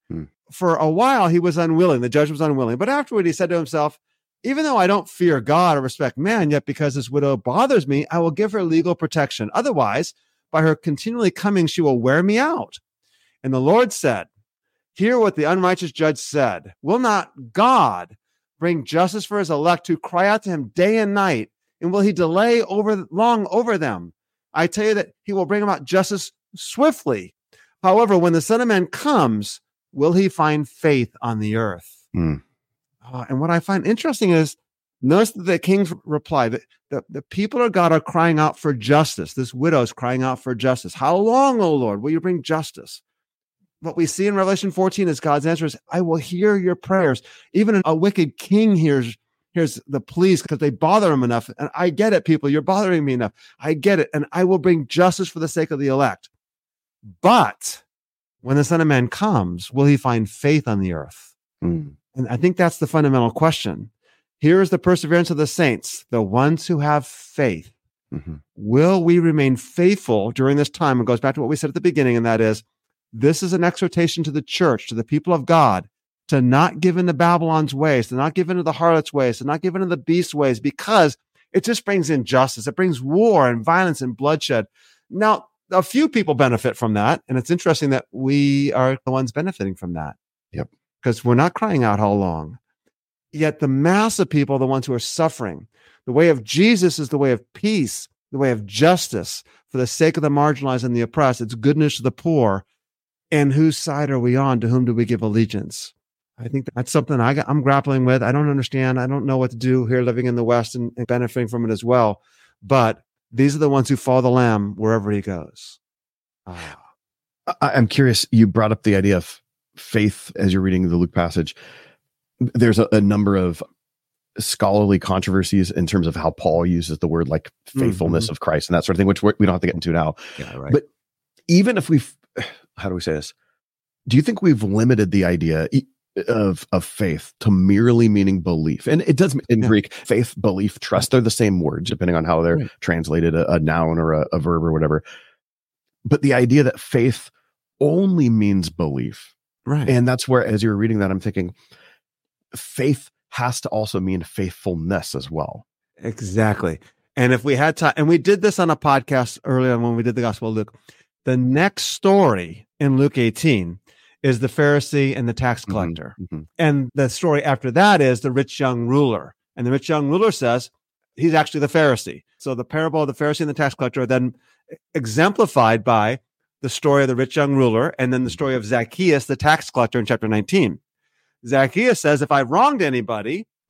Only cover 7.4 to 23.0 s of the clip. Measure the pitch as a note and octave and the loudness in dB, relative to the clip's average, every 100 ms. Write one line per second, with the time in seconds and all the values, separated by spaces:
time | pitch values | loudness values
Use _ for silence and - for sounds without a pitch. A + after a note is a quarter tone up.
7.4 | B2 D3+ C4 B3 C3+ C#3 - E3+ E3 D3 | -2 0 2 2 0 -2 -2 -2 -2 -2
8.4 | G#3+ G#3 F3 D#3+ F3+ F3 D#3 D#3+ C#3 - | -4 -2 0 0 0 -2 -4 -2 -4 -4
9.4 | G#2+ - C#4 F3 A2+ A#2 E3 - _ _ | -4 -2 -2 0 0 0 -6 -12 _ _
10.4 | _ D#3+ D#3+ D3+ E3+ C#3+ A3 A#3+ G3+ - | _ 2 2 2 -2 -6 -6 -2 -2 0
11.4 | G3+ G3 D#3+ - D3+ B2+ B2 D3 F#3+ G#3+ | -2 0 0 0 0 2 2 2 2 0
12.4 | D4 E4+ - - _ _ _ _ _ _ | 0 -4 -8 -16 _ _ _ _ _ _
13.4 | C3 C3 C3+ G#3+ B3 - C#3+ G#2+ E2+ _ | -4 0 4 4 2 0 -2 -2 -8 _
14.4 | _ _ _ _ _ - G#3 B3 G#3+ D3+ | _ _ _ _ _ -4 0 2 0 0
15.4 | D3+ F#3 F3+ F#3 E3+ - D#3 C#3 - D3 | -2 0 0 -2 -6 -2 -2 -2 -6 -2
16.4 | B2 F2+ G2 _ C#3 A3+ B3 G3+ E3 - | -2 -2 -12 _ -2 0 0 -2 -4 -16
17.4 | A#2+ F3+ A#3 B3+ C#3 F2+ F2 _ _ _ | -8 0 2 4 2 -2 -10 _ _ _
18.4 | _ _ E3+ E3 A#2 D#3+ F3+ G#3 - G#3 | _ _ -2 -2 -2 0 0 -2 -6 -6
19.4 | E3 D3 D#3+ F3 - E3 - F3 G3 G#3+ | -2 0 0 0 -2 -8 -4 0 0 0
20.4 | G3+ E3 A#2 - F#3+ A3 G#3 G3+ G3 B2+ | -2 -6 -6 0 2 2 0 0 0 -2
21.4 | G#2+ _ _ _ E3+ G3 G3+ E3+ E3 F3 | -6 _ _ _ -4 0 0 2 0 2
22.4 | A3+ A#3 A3 G3 G#3 G#3 | 2 2 0 -2 -2 -2